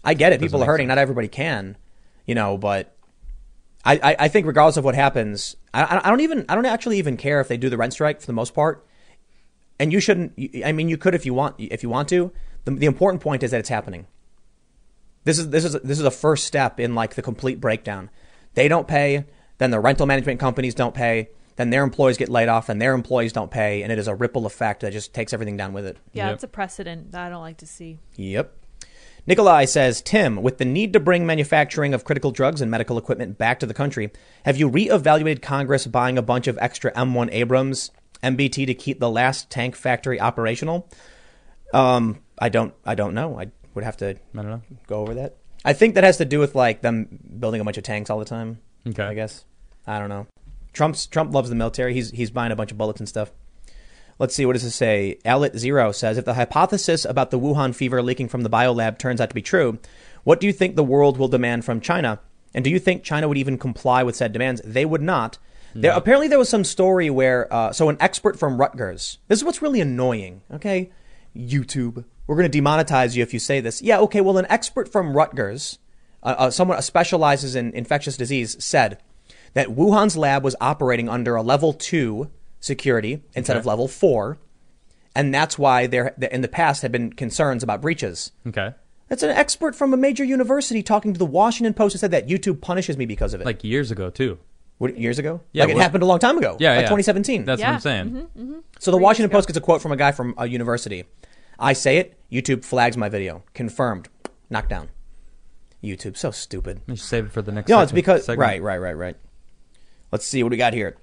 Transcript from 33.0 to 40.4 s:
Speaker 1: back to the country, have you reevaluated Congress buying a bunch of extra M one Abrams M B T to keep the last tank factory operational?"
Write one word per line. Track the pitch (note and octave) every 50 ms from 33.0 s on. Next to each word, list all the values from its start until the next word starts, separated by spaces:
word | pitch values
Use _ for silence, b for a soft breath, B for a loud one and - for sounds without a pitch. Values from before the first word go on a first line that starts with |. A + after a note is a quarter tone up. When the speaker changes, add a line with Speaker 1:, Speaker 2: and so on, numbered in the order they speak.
| - - B2 G#2 B2 F#2 G2
Speaker 1:
back | - A#2 A2+ B2+ -
to | -
the | A2+ A2
country, | - C#3+ C#3+ - - G#2 G2+ b b b b b b b
have | C#3 C#3
you | C3+ D3+ C#3
reevaluated | A#2+ D#3+ A3 - - F#3 C#3 D#3 D3+ D#3 D#3 D#3 D#3 B2
Congress | - - C#3+ C#3 C#3 B2+ C#3+ C3 -
buying | A#2+ A#2 B2+ B2 B2+ B2+
a | B2+
bunch | A#2 A#2 B2 B2 A#2+
of | C3+ A#2 -
extra | - B2 - - - C3+ -
M | A#2+ B2+ C3
one | B2 B2 A#2+ A#2
Abrams | - A2 A#2+ A#2 B2+ C3 C3+ C3+ C3+ - - - _ _ _ _ _ -
M | - C3 C3
B | B2 C#3+ C3+
T | - C#3 C3+
to | C3
keep | B2 - - C#3 C3+ -
the | B2 A#2
last | A2+ A2 B2 C3 C#3 - - _
tank | - B2+ A#2+ B2+ C3
factory | - - C3+ B2 A#2 - C3+ B2+ -
operational?" | G#2 A#2 - -